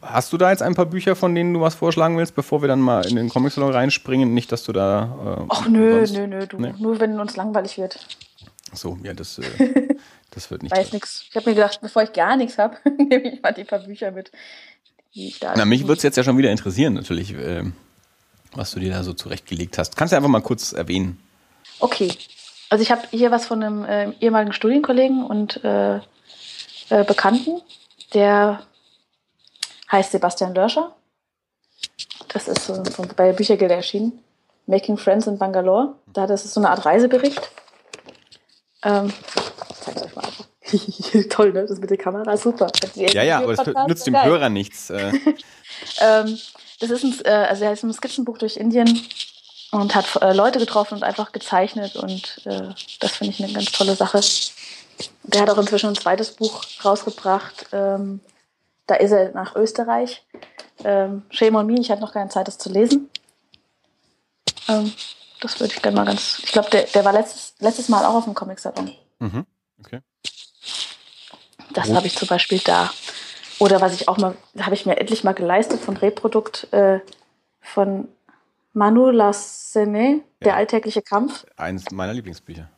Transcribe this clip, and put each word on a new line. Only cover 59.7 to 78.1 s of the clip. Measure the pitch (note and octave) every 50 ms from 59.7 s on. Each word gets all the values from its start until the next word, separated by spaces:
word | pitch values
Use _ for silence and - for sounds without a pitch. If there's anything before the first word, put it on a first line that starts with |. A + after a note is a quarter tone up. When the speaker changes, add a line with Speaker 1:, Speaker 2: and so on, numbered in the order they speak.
| A3 - A#3+ A#3 A#3 A#3 B3 B3 - - _ _ _ - - - _ - - - _ _ -
Speaker 2:
Ähm, | G#3 G3+ G3 G3 G3 G3+ G3 G3+ _
Shame | - - A#3 A3 A3
on | A3 G#3
me, | G#3+ A#3 B3
ich | A#3 A#3
hatte | A3 G#3 A3
noch | G#3 -
keine | G#3+ G3 G3
Zeit, | - G3 F#3+
das | G#3 - -
zu | - F#3+
lesen. | F#3 G3 A3 A#3+ C#4 C#4+ C#4 - _ - _ _ _ _ _ _ _ _ _ _ _ _ _ _ _ _ _ _ _ _ _ _ _ _ _ - - - - -
Ähm, | A3 G#3+ G#3+ G#3+ G#3+ - - - - _ _ _ _ -
das | - A3+ - -
würde | A#3 G#3 -
ich | - -
gerne | G#3 G3+
mal | G3+ G3+
ganz, | G3 G3+ G#3 - - - - -
ich | - -
glaub, | D#4+ D#4 D#4
der, | - G#3 -
der | - - G3+ G3+
war | G3 G3
letztes, | G#3 A3+ - - - - - _ _
letztes | G3+ G#3+ A#3 - B3 -
Mal | A3+ G3+ -
auch | - A3
auf | A#3 A3+
dem | A3+ G3+
Comic-Salon. | - - G3 F#3+ - - - - - - - - _ _ _ _ _
Speaker 1:
Mhm, | A#2+ G#2 F2 A#2+ F3+ _ _ _ _ _ _ _
okay. | A2 - - B2 _ _ _ _ _ - - - - - _ _ - - - - - - - - - - - - - - - - _ _ _ _ - - C#4+
Speaker 2:
Das | G#3+ E3+ -
Speaker 1:
Gut. | -
Speaker 2:
habe | F#3 F#3
ich | F#3 -
zum | - G#3+ F#3
Beispiel | F3+ F3 - - G3 F#3 -
da. | - F3 - F3 E3+ - - - - - - - - - - - - - -
Oder | G#3 G3 G3 F#3+
was | F#3+ F#3 F3
ich | F3+ - -
auch | F#3 G3+
mal, | G3+ F#3 F#3 - _ _ _ -
habe | F#3+ - F#3
ich | G3+ -
mir | G3 F3 -
endlich | - G3+ A3+ A3 -
mal | G3 F#3
geleistet | - F#3 E3+ F3+ G3+ A#3+ - - A#3
von | - - G3
Reprodukt, | F#3 - G3+ G#3 - - A3+ - A3 A3 - - - - - -
äh, | G#3 G3+ G3 F#3+ F#3+ F#3+ - - _ _ _ _ _ _ _ _ _
von | _ - - - G3 G3 G3 F#3+ - -